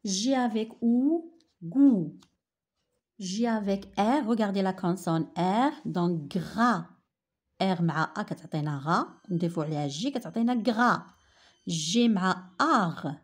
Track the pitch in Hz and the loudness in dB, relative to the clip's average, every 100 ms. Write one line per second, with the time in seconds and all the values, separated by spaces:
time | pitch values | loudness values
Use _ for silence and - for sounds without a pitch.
0 | 214 190 233 262 247 214 226 - 233 240 | -4 -4 0 0 0 -2 -4 -2 0 2
1 | 277 339 - - _ _ 170 247 277 208 | 2 0 -4 -20 _ _ -4 6 6 6
2 | 156 180 - _ _ _ _ _ _ _ | 0 -8 -20 _ _ _ _ _ _ _
3 | _ - 185 196 233 220 202 196 - - | _ -12 -8 -2 -2 0 0 -2 -4 -2
4 | 208 285 220 233 208 196 190 185 180 180 | 2 2 0 0 0 0 0 0 -2 -2
5 | - 165 156 - 180 214 277 294 - 165 | 0 -2 -2 -2 0 2 0 -2 -6 0
6 | 175 165 143 185 - 196 240 190 165 _ | 0 0 -4 -6 -4 0 2 2 -4 _
7 | _ _ _ _ _ _ 190 175 170 151 | _ _ _ _ _ _ 0 2 0 0
8 | 156 - 208 180 - 156 151 143 139 185 | -2 -4 -8 -8 -6 -4 -4 -4 0 0
9 | - - - 170 170 170 151 151 143 143 | 0 -10 -6 -2 -2 -2 -4 -2 -4 -4
10 | 254 262 196 226 233 247 208 220 240 175 | -6 -6 -6 -2 0 0 0 2 2 2
11 | - _ _ _ _ _ - 165 156 220 | -4 _ _ _ _ _ -6 -4 0 4
12 | 240 196 185 - - - 294 269 175 - | 4 4 0 -2 -6 -2 2 2 0 -4
13 | 151 - | -8 -8